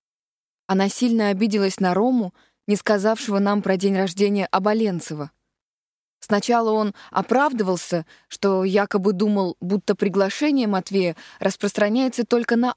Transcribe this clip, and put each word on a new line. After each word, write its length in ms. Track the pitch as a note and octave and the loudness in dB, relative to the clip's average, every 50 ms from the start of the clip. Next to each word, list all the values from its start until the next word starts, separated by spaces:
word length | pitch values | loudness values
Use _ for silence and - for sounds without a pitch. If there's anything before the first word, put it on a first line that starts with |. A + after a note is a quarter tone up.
| _ _ _ _ _ _ _ _ _ _ _ _ _ - | _ _ _ _ _ _ _ _ _ _ _ _ _ -2
Она 200 | F#3+ F#3+ G3 G3+ | 0 2 2 0
сильно 420 | - - B3 B3 A3+ A3+ G#3+ G3+ | 0 0 0 2 2 2 2 2
обиделась 500 | G3 F#3+ A3 A3+ G3+ G#3 G3 F#3+ F#3 - | 2 2 0 0 2 0 0 0 0 0
на 160 | F#3+ F3+ F3 | 0 2 2
Рому, 400 | F#3+ G#3+ B3+ C4 A#3+ G#3+ F3+ - _ _ _ _ _ _ - | 2 2 2 2 0 0 -2 -6 _ _ _ _ _ _ -2
не 80 | G#3 | -2
сказавшего 640 | F#3+ - - G#3+ G3+ F#3+ A3 A3+ A3 - - G3+ G3 | -2 2 0 0 2 2 0 0 0 -2 -2 0 0
нам 240 | G3+ G3 G3+ G#3 G3 | 2 2 0 0 0
про 120 | G3 F#3+ | 0 -2
день 220 | F#3 F#3+ G3+ G3 F#3 | 0 2 0 0 0
рождения 480 | F#3+ F#3+ E3+ G3 G3+ G3+ G3+ G3+ F#3 | 0 -2 0 0 0 2 2 0 -2
Оболенцева. 880 | - - F#3+ F#3+ G#3 G#3+ A3 A3+ G#3 F3+ E3+ - - D#3 D3+ D3 C#3+ - _ _ _ _ _ _ _ _ _ _ _ _ _ _ _ _ _ | 0 -2 0 0 0 0 0 0 -2 -2 -4 -6 -8 -8 -8 -10 -12 -12 _ _ _ _ _ _ _ _ _ _ _ _ _ _ _ _ _
Сначала 500 | - - G#3 G3+ G3+ - A#3+ A#3 A3+ A3 | -4 -2 -2 0 2 2 2 2 2 2
он 240 | G#3+ G#3+ G#3+ G3+ - - - - | 0 0 0 -2 -4 -8 -18 -6
оправдывался, 960 | - - F#3+ - - B3+ C#4+ D4+ C4+ A3 G#3 F#3 F3+ E3+ - - F3+ E3+ D#3 - - _ _ _ | -4 -4 -2 0 2 2 2 2 0 -2 -2 -2 -2 -2 -2 -4 -4 -4 -4 -8 -16 _ _ _
что 360 | - - - G3 G3 F#3+ F#3 | -10 -2 -2 0 0 2 0
якобы 500 | G3 F#3 G3+ G3+ - - G#3 F3+ G#3 G3 | 2 2 0 0 2 0 0 0 0 0
думал, 440 | F3 G#3+ G#3 G#3 G3+ F#3+ F3+ - - | 0 0 0 0 0 0 -2 -4 -8
будто 340 | - F3 G3 G3+ - - G3+ | -4 -2 -2 -2 0 -2 -2
приглашение 720 | - G#3+ G3+ E3 G3 G3 G3 - - D4+ D4+ C#4+ C4+ A#3+ G#3 | 0 0 -2 0 0 0 0 0 -2 0 0 2 2 0 0
Матвея 480 | G3+ F#3 F3+ - G3 G3 F#3 F3 D#3+ - - - - - | 0 -2 -4 -2 -2 0 0 0 -2 -6 -14 -20 -16 -4
распространяется 840 | - G3 - - - G3+ - - G#3 G#3 A3 B3+ C4+ C4 - - A#3 | -4 -4 -4 -2 -4 -4 0 0 0 2 2 2 0 0 0 -2 -2
только 320 | - A#3+ A#3+ A#3 - A#3 | 0 0 0 2 2 0
на 200 | A3+ A#3+ B3 - | 2 2 0 -2